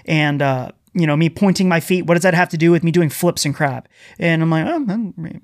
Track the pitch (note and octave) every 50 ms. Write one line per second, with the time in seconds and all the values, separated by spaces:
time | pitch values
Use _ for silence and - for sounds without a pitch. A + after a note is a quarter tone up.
0 | - - D#3+ D#3 D3+ D3 D3 C#3 C#3+ C#3 C3 B2+ B2+ - - _ _ _ - F#3
1 | E3+ D#3 D3 D3 E3 D#3+ D#3+ - G#3 G3 F3+ - G3 F#3 E3+ E3 D#3+ - F#3 F#3
2 | D3 D#3 F3 F3 E3+ F#3 F3 E3+ F3+ - - D#3+ D#3+ E3+ F3 E3 - E3 D#3+ F3
3 | F3 C#3+ - - - F3 E3+ - - D3 C#3 - D#3 C#3 B2+ A#2+ - _ _ _
4 | - - - - F#3 E3+ E3 D#3+ D#3+ E3 D#3+ D#3+ D#3+ - E4+ E4 C#4+ G#3 F3+ A3+
5 | A3+ F#3 F3 E3+ E3 - - -